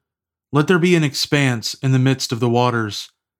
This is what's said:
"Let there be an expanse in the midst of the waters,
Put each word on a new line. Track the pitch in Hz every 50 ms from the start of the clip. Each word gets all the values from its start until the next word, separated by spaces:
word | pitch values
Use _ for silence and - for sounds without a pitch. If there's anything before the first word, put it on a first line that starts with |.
| _ _ _ _ _ _ _ _ _ _ -
"Let | 143 151 156
there | 190 180
be | 160 185 180
an | 170 156
expanse | 143 135 - - - - 143 139 131 123 113 104 - -
in | - - 135 131
the | 131
midst | 127 135 135 131 - - 127
of | 113
the | 120 120
waters, | 117 120 123 123 120 117 113 107 101 - - - _ _ _ _ _ _